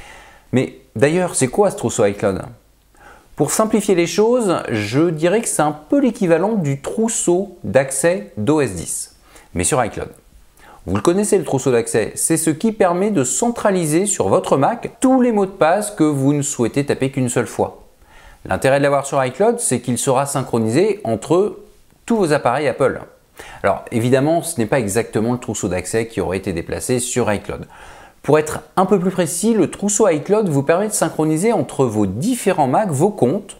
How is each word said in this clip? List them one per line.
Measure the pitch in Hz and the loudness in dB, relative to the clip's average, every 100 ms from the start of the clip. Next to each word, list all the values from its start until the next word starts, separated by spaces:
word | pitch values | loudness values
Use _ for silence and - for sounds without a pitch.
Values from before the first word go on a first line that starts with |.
| - - - - _ | -20 -20 -20 -20 _
Mais | 120 123 - _ - | -2 -2 -6 _ 0
d'ailleurs, | 143 175 180 - | 2 2 -2 -2
c'est | 123 | 0
quoi | 196 202 | 2 0
ce | - | 0
trousseau | 113 - | -4 2
iCloud ? | 101 101 104 90 - - _ _ _ _ - - _ | 0 2 -2 -2 -8 -18 _ _ _ _ -20 -20 _
Pour | - 143 | -4 0
simplifier | - 220 214 208 | 0 2 2 2
les | 170 170 | 2 2
choses, | 185 220 247 202 147 - | 2 2 2 2 -2 -2
je | 113 104 131 175 | -4 0 2 2
dirais | 151 170 214 | 2 2 2
que | 233 | 0
c'est | - | 0
un | 151 | 0
peu | 151 - 285 | -2 -2 2
l'équivalent | 254 - 180 165 196 | 2 2 2 2 2
du | 220 143 139 | 0 0 -2
trousseau | - - 226 - - 175 202 - | -4 -2 -2 0 0 0 -2 -8
d'accès | 104 131 139 - 170 190 202 107 | 0 0 0 0 0 0 -6 -4
d'O | 104 156 | 0 2
S | 123 | 0
dix, | 87 - - - _ _ - - | -4 -8 -10 -12 _ _ -20 -10
mais | 87 | -4
sur | 90 135 | 0 0
iCloud. | 110 - - - _ - - _ - - | -2 -4 -12 -14 _ -20 -20 _ -20 -12
Vous | - 98 | -4 -2
le | |
connaissez | 175 185 208 190 | 0 0 2 0
le | |
trousseau | 143 135 135 | 0 -2 2
d'accès, | 117 113 120 - | 0 0 -2 -2
c'est | - - 160 | -4 -2 0
ce | 160 | 0
qui | 151 226 | 0 -2
permet | 214 185 175 208 | 2 0 2 0
de | 196 | 0
centraliser | 123 - 240 233 208 185 156 160 | -2 -2 -2 0 0 0 0 0
sur | 208 - 95 | 0 0 2
votre | 175 - 151 | 2 2 2
Mac | 156 240 - - | 2 -2 -8 0
tous | 262 262 | 2 4
les | 247 | 4
mots | 208 190 | 2 0
de | |
passe | - 156 196 202 | 2 2 2 -2
que | - | 0
vous | 151 139 135 | 2 2 2
ne | 147 | 2
souhaitez | 139 - 113 139 | -2 -2 -2 0
taper | 139 110 135 | -2 -2 -2
qu'une | 135 123 | -2 -2
seule | 127 113 | -2 -2
fois. | - 98 - - _ - - - - | -2 -4 -6 -20 _ -20 -20 -20 -12
L'intérêt | - 92 135 139 | -6 0 2 4
de | |
l'avoir | 143 139 135 | 2 0 0
sur | 143 | -2
iCloud, | 127 123 220 233 | -2 2 2 2
c'est | - 120 | 0 -2
qu'il | - 120 | -2 -2
sera | 139 127 143 | 0 0 0
synchronisé | 139 - 117 110 131 214 - | -4 -2 0 2 2 2 0
entre | - 110 - 175 208 - - - _ _ | -4 -4 0 2 2 -4 -18 -20 _ _
tous | - 226 | -2 0
vos | 165 | 2
appareils | 147 127 131 143 | 2 2 0 0
Apple. | 113 127 - - - _ - - - | 2 0 0 -10 -20 _ -20 -20 -2
Alors | 98 - - | 0 0 -2
évidemment, | 117 123 131 147 170 | -2 2 4 4 0
ce | - - | -2 -2
n'est | 107 | 0
pas | 143 | 0
exactement | 101 110 110 113 113 | 0 -2 -2 -2 -2
le | 123 | -2
trousseau | - 104 101 | -6 -4 -4
d'accès | - - 113 113 | -4 -2 -4 -4
qui | - | -4
aurait | 87 95 | -4 -4
été | 98 | -4
déplacé | 82 82 - - 123 | -6 -6 -6 -2 -2
sur | - 123 107 | -2 -2 0
iCloud. | 98 - - - - - - - _ | -2 -4 -10 -12 -18 -20 -20 -20 _
Pour | - 151 | 2 2
être | 156 - - - | 2 -6 -6 -2
un | 190 | 2
peu | 202 | 2
plus | 185 | 0
précis, | 185 170 - 220 | -2 -2 0 0
le | 220 147 | 2 0
trousseau | - 202 - 208 | -2 -2 2 2
iCloud | 151 147 214 196 | 2 0 0 2
vous | 139 | 0
permet | 139 175 214 | 2 0 0
de | |
synchroniser | - 160 160 156 156 220 | -2 -2 0 -2 0 0
entre | 202 135 - | 0 -2 -2
vos | 127 107 101 | 0 0 0
différents | 101 208 247 196 165 131 | -2 -2 -2 0 0 2
Mac | 165 214 | 2 0
vos | 135 208 | 2 0
comptes, | - 123 185 - | 2 0 0 -6